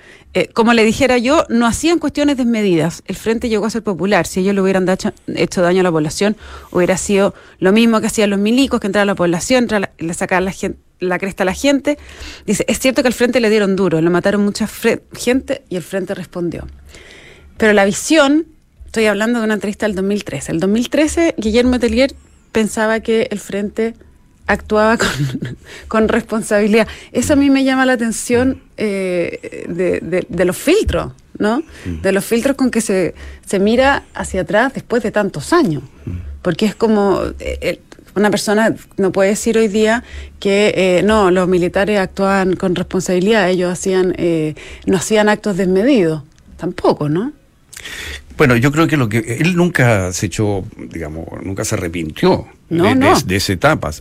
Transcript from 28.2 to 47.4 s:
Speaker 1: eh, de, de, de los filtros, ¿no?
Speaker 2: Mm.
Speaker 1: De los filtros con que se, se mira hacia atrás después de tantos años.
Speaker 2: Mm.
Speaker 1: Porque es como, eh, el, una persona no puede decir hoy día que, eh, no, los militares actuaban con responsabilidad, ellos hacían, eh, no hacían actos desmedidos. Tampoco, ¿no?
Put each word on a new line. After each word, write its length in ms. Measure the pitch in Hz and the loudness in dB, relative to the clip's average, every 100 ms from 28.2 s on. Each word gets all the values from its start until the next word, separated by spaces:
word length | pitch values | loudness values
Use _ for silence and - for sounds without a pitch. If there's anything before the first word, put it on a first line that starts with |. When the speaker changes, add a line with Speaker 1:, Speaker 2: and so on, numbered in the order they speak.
| - 240 262 - - - | -2 0 0 -2 -8 -6
Speaker 1:
eh, 880 | 214 196 185 180 165 - - - - | -4 -2 -2 -2 -4 -6 -12 -12 -8
de, 320 | 170 175 175 | -4 -2 -2
de, 240 | 165 180 - | -2 -4 -2
de 160 | 175 180 | 0 0
los 100 | - | 0
filtros, 560 | - 392 - 170 135 - - - | 2 2 2 -2 -6 -10 -14 -4
¿no? 240 | 208 240 330 - - | -2 -2 -4 -10 -10
Speaker 2:
Mm. 160 | 80 | -4
Speaker 1:
De 100 | 190 | 0
los 140 | 196 - | 0 0
filtros 300 | 233 262 269 | 0 0 0
con 140 | 262 | 0
que 120 | 226 | 0
se, 340 | - 190 175 - - - | 0 0 -2 -4 -16 -18
se 160 | - 196 | -4 0
mira 440 | 202 233 269 277 - | 2 4 2 0 -4
hacia 280 | - 196 190 | -10 -6 -4
atrás 320 | 170 208 262 | 0 0 0
después 280 | 220 - 240 | -2 -4 -2
de 100 | 226 | -2
tantos 400 | 208 202 156 - | -2 -2 -4 0
años. 280 | 349 226 143 123 - - | 2 2 0 -8 -14 -12
Speaker 2:
Mm. 60 | 87 - - | -10 -10 -8
Speaker 1:
Porque 220 | 180 - 214 | -4 0 -2
es 80 | - | 0
como, 460 | 220 214 202 180 57 - | 0 2 2 0 -4 -8
eh, 180 | - - | -10 -6
el, 180 | 170 - - - - - | -6 -8 -12 -20 -8 -2
una 140 | 208 | 0
persona 460 | 196 - 208 220 - - - | 0 0 2 0 -2 -8 -2
no 140 | 190 | 0
puede 180 | 196 196 | 2 2
decir 260 | 214 226 226 | 0 0 2
hoy 100 | 226 | 2
día 360 | 214 214 233 - - - - | 2 2 0 -4 -14 -16 -6
que, 340 | 202 196 208 - | 0 2 2 2
eh, 260 | 185 180 | 2 2
no, 280 | 196 220 185 | 2 4 4
los 160 | 185 180 | 2 2
militares 500 | 180 175 190 202 208 | 2 0 0 0 0
actuaban 560 | 185 - 196 196 190 170 | -2 -2 0 2 0 0
con 200 | 190 175 | -2 -2
responsabilidad, 720 | 180 190 - 180 190 226 180 | -4 -4 -2 0 2 2 2
ellos 220 | 185 180 | 0 -2
hacían, 420 | 180 196 185 185 - | -2 -2 0 0 0
eh, 360 | 175 165 156 147 - - - | 0 0 -2 -6 -14 -8 -2
no 120 | 190 | 0
hacían 300 | - 214 208 | 2 2 2
actos 300 | 208 214 185 | 2 0 0
desmedidos. 640 | 185 185 240 262 165 156 - - - - | 2 2 4 4 2 -2 -8 -20 -20 -10
Tampoco, 520 | 339 339 370 170 147 | -8 -2 0 0 0
¿no? 220 | 160 262 - | -2 -4 -8